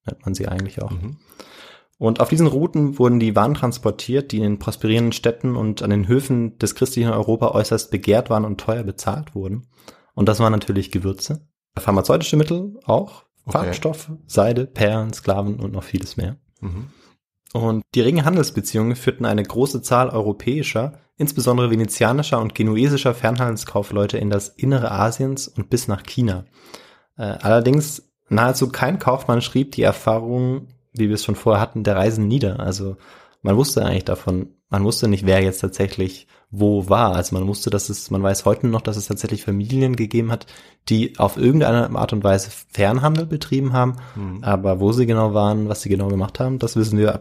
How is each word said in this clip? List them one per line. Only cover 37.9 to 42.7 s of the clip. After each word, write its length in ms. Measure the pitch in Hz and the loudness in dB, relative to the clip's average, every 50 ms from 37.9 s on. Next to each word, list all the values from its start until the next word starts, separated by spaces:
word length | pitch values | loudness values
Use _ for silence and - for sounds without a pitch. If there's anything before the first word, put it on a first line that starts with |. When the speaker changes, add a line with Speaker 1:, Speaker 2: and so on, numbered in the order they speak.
| 101 - - - | -8 -10 -6 -4
Speaker 1:
man 100 | 101 95 | -2 0
weiß 220 | 98 98 98 - - | 0 0 0 2 2
heute 240 | 104 101 - - | 0 2 2 0
noch, 140 | 120 110 110 | 0 0 0
dass 160 | - 113 104 | -2 -4 -6
es 100 | 104 98 | -6 -6
tatsächlich 340 | - 104 - - 107 107 101 | -6 -6 -6 -4 -6 -6 -6
Familien 540 | - 110 98 101 101 113 131 131 135 127 127 | -4 -2 -2 -2 -2 -2 0 0 2 2 2
gegeben 380 | 117 113 107 - 113 113 113 117 | 0 -2 0 0 0 0 0 -4
hat, 140 | - - - - - - - _ _ _ - | -6 -8 -14 -20 -20 -20 -20 _ _ _ 0
die 280 | 113 110 120 - - | 2 2 2 0 0
auf 200 | - 104 98 - | 0 0 0 0
irgendeine 520 | 123 127 123 143 156 147 123 117 120 117 123 - | 2 2 4 4 4 4 4 4 2 2 0 -2
Art 140 | - 107 - | -2 -2 -2
und 140 | 113 104 98 | -2 0 2
Weise 260 | 101 95 95 - - | 2 2 2 0 -6
Fernhandel 720 | - - - _ | -12 -18 -20 _